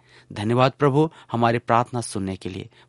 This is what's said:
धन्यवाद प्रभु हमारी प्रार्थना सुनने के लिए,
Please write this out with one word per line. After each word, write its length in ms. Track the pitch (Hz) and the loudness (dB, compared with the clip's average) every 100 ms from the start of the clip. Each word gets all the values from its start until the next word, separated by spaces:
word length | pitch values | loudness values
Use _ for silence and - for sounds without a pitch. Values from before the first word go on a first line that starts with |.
| _ - _ | _ -20 _
धन्यवाद 400 | 104 104 123 131 | -6 -2 2 2
प्रभु 380 | - 147 139 160 - - | 2 2 2 0 -4 -8
हमारी 260 | 117 117 117 | 0 0 0
प्रार्थना 420 | - 117 123 123 | 2 0 2 -6
सुनने 360 | - 101 95 95 | -8 -6 -6 -8
के 120 | 95 | -10
लिए, 200 | - - _ | -12 -14 _